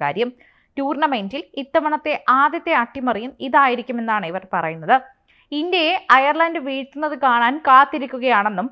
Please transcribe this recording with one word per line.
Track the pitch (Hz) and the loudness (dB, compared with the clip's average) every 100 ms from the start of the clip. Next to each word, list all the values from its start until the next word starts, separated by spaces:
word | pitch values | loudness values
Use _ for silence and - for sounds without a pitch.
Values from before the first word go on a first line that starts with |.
കാര്യം. | 143 170 240 247 _ _ _ - | -4 -2 -6 -6 _ _ _ -6
ടൂർണമെന്റിൽ | 277 285 311 240 196 277 - - | -4 -2 -2 -2 -6 -10 -10 -12
ഇത്തവണത്തെ | 269 330 302 302 302 277 - 254 | -2 -2 0 -4 -4 -4 0 2
ആദ്യത്തെ | 294 330 339 285 | 2 0 -2 -2
അട്ടിമറിയും | 233 277 247 208 254 - | -2 -4 -4 -4 -6 -10
ഇതായിരിക്കുമെന്നാണ് | 269 285 269 240 240 233 226 214 170 | 0 4 4 0 -6 -8 -4 -4 -4
ഇവർ | 180 - | -8 -6
പറയുന്നത്. | 180 160 165 160 262 262 _ _ _ _ | -4 -4 -6 2 2 2 _ _ _ _
ഇന്ത്യയെ | 294 349 370 320 370 - 262 | -6 -2 0 0 -2 4 4
അയർലൻഡ് | 277 302 330 330 | 4 2 0 -2
വീഴ്ത്തുന്നത് | 269 269 262 285 302 285 | -6 -8 -8 -8 -6 -2
കാണാൻ | 269 240 240 302 294 | 0 2 0 0 6
കാത്തിരിക്കുകയാണെന്നും | 262 285 302 254 254 254 220 208 185 247 | 6 6 0 -6 -4 0 2 0 -4 -2